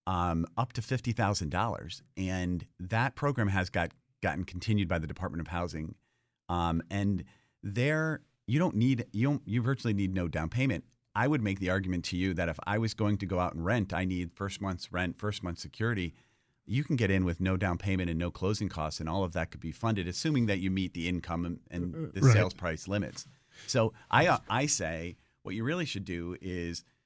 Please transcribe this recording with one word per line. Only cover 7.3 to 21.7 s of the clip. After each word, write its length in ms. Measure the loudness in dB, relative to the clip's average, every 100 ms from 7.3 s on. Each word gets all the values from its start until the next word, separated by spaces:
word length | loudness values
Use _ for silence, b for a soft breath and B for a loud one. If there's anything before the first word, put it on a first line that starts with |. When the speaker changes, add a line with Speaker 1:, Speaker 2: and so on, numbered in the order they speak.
| _ _ _
Speaker 1:
there, 580 | -4 0 2 2 0 -4 _ _ 0
you 120 | 2
don't 160 | 2 4
need, 300 | 4 2 0
you 140 | 0 2
don't, 160 | 2 0
you 160 | 0
virtually 320 | 0 0 2
need 200 | 2 2
no 140 | 0 0
down 200 | -2 -2
payment. 360 | 2 2 0 -6 _ _
I 120 | 0 2
would 160 | 2
make 160 | 0 0
the 100 | 2
argument 340 | 2 2 -2 -2
to 100 | 0
you 160 | 0
that 140 | 2 0
if 100 | -2 -2
I 120 | 0
was 160 | 0
going 240 | 0 2 2
to 80 | 0
go 120 | 0
out 160 | 0
and 100 | 0
rent, 280 | 0 2 2
I 120 | 0
need 280 | 0 -2 -4
first 260 | -4 -6 -4
month's 320 | -4 -6 -6
rent, 260 | -2 -2 -2
first 240 | -4 -4
month's 180 | -6 -8
security. 520 | -10 -2 0 0 -2 -6 _ _ _ _
You 200 | -4 -2
can 120 | 0 2
get 140 | 4
in 140 | 4
with 160 | 2 2
no 160 | 2 2
down 200 | 0 0
payment 320 | 0 0 0
and 100 | 0
no 120 | -2
closing 380 | -2 -2 0 -2
costs, 320 | -2 -4 -4
and 80 | -4
all 160 | -2
of 80 | -2
that 180 | -2 -4
could 100 | -6
be 120 | -10
funded, 360 | -4 -2 0 -2
assuming 380 | -2 0 2 2
that 140 | 2
you 100 | 2
meet 240 | 0 -2
the 140 | -2 -2
income 360 | -2 -2 -4
and, 160 | -2 -6 -8